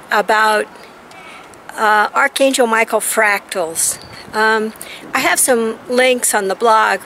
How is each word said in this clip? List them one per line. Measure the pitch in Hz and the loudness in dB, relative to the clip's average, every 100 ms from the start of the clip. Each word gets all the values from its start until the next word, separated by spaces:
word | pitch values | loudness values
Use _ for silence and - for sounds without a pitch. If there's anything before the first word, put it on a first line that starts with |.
| - | -4
about, | 220 196 220 220 214 214 - - - - - - - - - - | -2 2 2 2 0 -2 -10 -20 -20 -20 -20 -20 -20 -20 -20 -16
uh, | - 220 214 208 | -2 2 2 2
Archangel | - 277 - 269 262 240 | 2 0 2 0 2 2
Michael | 226 226 220 | 2 0 -2
fractals. | - - 214 202 - 202 160 165 - - - - - 220 | -2 0 2 0 -4 -6 -6 -4 -4 -4 -10 -20 -8 0
Um, | 220 220 220 - - - - | 2 2 -2 -8 -16 -18 -8
I | 269 | -2
have | 294 349 | 0 0
some | - 240 226 226 - | 2 2 0 -4 -4
links | 247 254 247 240 | 0 2 2 0
on | 233 196 | -2 -2
the | 190 | 0
blog | 233 220 214 196 | 4 4 4 0